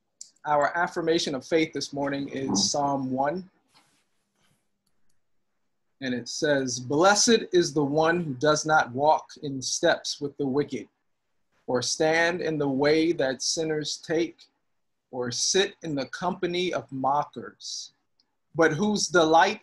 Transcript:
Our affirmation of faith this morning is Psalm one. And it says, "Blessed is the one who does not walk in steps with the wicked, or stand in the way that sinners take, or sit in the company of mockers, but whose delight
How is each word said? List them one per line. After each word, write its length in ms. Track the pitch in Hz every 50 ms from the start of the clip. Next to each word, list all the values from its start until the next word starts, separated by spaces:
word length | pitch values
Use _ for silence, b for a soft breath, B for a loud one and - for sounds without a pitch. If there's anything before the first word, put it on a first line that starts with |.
| _ _ _ _ - - _ _ -
Our 320 | 151 147 147 143 135 -
affirmation 600 | 170 175 175 - 180 165 160 165 165 - 175 139
of 100 | 123 -
faith 260 | - 175 165 160 156
this 200 | - 139 139 -
morning 360 | 143 139 143 139 139 139 139 -
is 420 | - 131 135 135 - - - -
Psalm 400 | - 143 139 139 139 135 131 131
one. 380 | 127 131 139 147 170 190 180 - _ _ _ _ _ _ _ _ _ _ _ _ _ _ _ _ _ _ _ _ _ _ _ _ _ _ _ _ _ _ _ _ _ _ _ _ _ _ _ _ _ _ _ _ _ _ _ _ _ _
And 140 | 135 127 123
it 140 | 120 120 -
says, 500 | - - 165 151 143 135 131 127 120 123
"Blessed 680 | 127 123 143 151 180 196 208 202 - 240 226 - - -
is 220 | 185 175 165 147 139
the 100 | 156 143
one 380 | 135 147 156 160 165 170 180
who 120 | 170 151 127
does 300 | 120 143 151 151 151 -
not 280 | 156 156 151 - 123
walk 380 | 120 131 147 156 147 123 - - - -
in 180 | 151 143 139 131
steps 600 | 123 - - - 170 165 - - - - - -
with 160 | 143 139 -
the 100 | - 143
wicked, 420 | 135 127 147 143 - 135 107 98 - _ _ _ _ _ _ _ _ _ _ _ _ _ _ _
or 160 | - 131 123
stand 580 | 120 - - - 156 156 160 165 170 170 180 170
in 160 | - 160 160
the 120 | 147 143 139
way 420 | 131 131 143 147 156 160 160 170
that 320 | 165 147 139 131 127 -
sinners 540 | - - - 165 160 156 156 151 151 - -
take, 480 | - - - 160 165 170 160 - _ - _ _ _ _ _ _ _ _ _ _ _ _ _
or 220 | 127 127 123 120
sit 420 | 120 - - - - 190 202 202 - _
in 140 | - 160 143
the 100 | 135 127
company 640 | - - - 185 180 185 - 180 175 175 180 180 170
of 180 | 147 135 117 -
mockers, 1000 | 139 131 131 131 143 147 143 - - 120 95 107 - _ - - - - - - _ _ _ _ _ _ _ _ _ _ _ _ -
but 180 | 151 165 156
whose 360 | 151 156 208 214 208 190 - -
delight 500 | 156 180 160 156 160 165 185 208 220 -